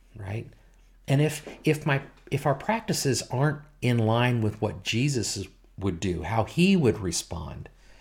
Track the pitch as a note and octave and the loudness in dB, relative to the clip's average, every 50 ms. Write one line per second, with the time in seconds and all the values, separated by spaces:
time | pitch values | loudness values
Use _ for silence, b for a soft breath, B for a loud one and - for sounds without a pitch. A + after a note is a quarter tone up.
0 | _ _ - A2 G2+ G2 G2+ A#2 - - b b b b b b b b b b | _ _ -18 -14 -10 -8 -8 -8 -8 -10 b b b b b b b b b b
1 | _ - C#3 C#3 D3+ D#3 D#3 - - - - - - D3+ D3+ D3 - D3+ C#3 C3+ | _ 0 2 2 2 2 0 -4 -10 -14 -18 -4 0 0 0 0 0 0 -2 -2
2 | - - - - - - C#3+ C#3+ - D3+ C3+ C#3+ - - A3 A3+ - - F3 - | -2 -6 -14 -20 -8 -6 -4 -2 0 0 -2 0 -2 -2 -2 -2 -2 -4 -4 -2
3 | - C#3+ A#2+ - - - B2+ B2 C#3+ D3+ D3 D3 - - - - - B2 A#2+ A#2 | 0 0 0 0 -2 -4 -2 0 0 0 0 -2 -8 -16 -10 -2 0 2 2 4
4 | A2 A2 A2+ A#2+ B2 B2 A#2+ A#2 G#2+ G#2 G#2 - A2 G#2 - - - - - A2+ | 4 4 4 4 4 2 2 2 0 0 0 -2 -2 -4 -4 -4 -6 -4 0 0
5 | C3+ D3 C#3 A#2+ G2+ - - G2 F#2 - - - - _ _ - F#2+ G2 F2 E2 | 0 0 0 0 -2 -4 -4 -6 -8 -10 -14 -20 -20 _ _ -4 -4 -2 -2 -2
6 | G2+ F#2+ E2+ E2+ E2 E2 A2 A2+ G#2+ - - E3 F3 G3 G3 F3+ D3 A2 F2 G#2+ | -2 -2 -2 -2 -4 -2 0 0 0 0 2 4 4 6 6 6 4 4 2 2
7 | G2+ F2+ F2 - - - - E2 D#2 C#2+ - - - - b b b b b b | -2 -4 -4 -4 -6 -6 -8 -10 -8 -10 -12 -12 -14 -16 b b b b b b